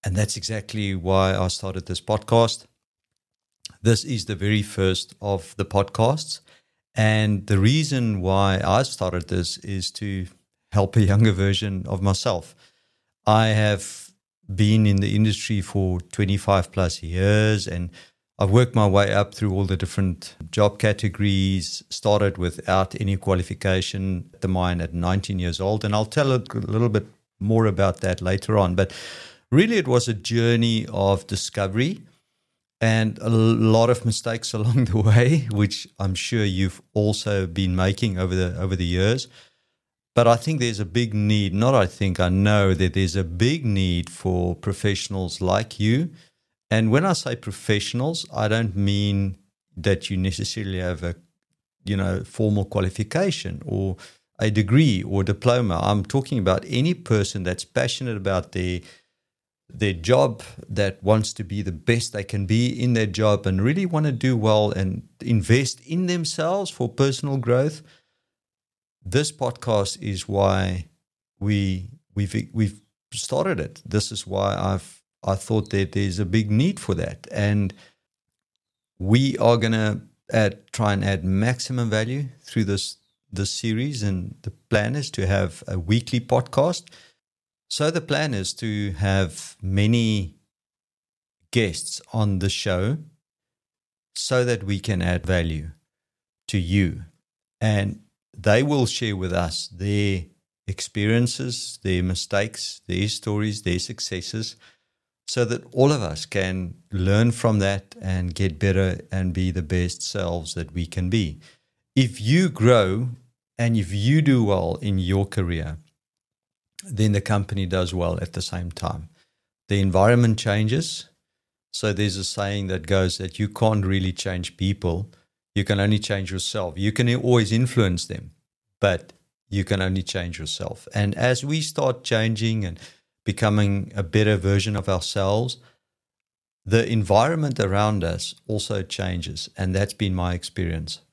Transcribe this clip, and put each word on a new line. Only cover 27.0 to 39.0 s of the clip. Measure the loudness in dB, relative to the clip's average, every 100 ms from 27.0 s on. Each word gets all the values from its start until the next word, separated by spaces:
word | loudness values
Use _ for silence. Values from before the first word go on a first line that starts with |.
| -2 _ _ _
more | 0 4 4
about | 2 0 0
that | -2 -2
later | -2 -2 0 2
on. | 2 2
But | 0 -2 -16 -16 -20 -20 _
really, | 4 4 2
it | 2
was | 2 2
a |
journey | -4 -2 2 4 4 2 0 -2
of | 0 2 2 0
discovery | -6 -6 -4 -2 0 -2 -4 -12 _ _ _ _ _ _ _
and | 2 2 0 -2
a | 0
lot | 4 6 6 6 6 6
of | 2 0
mistakes | -2 -4 -6 -6
<laughs> | -2
along | 0 2 2
the | 2
way, | 6 6 6 2 0
which | 0 0 0 -12 _
I'm | -4 -4
sure | -2 -2
you've | 0 0 -2 -4 _
also | 0 0 0 -2 -2 -2
been | -2 0
making | 2 0 2 -2 0
over | -2 0
the, | -2 -2
over | -4 -2
the | 0
years. | 2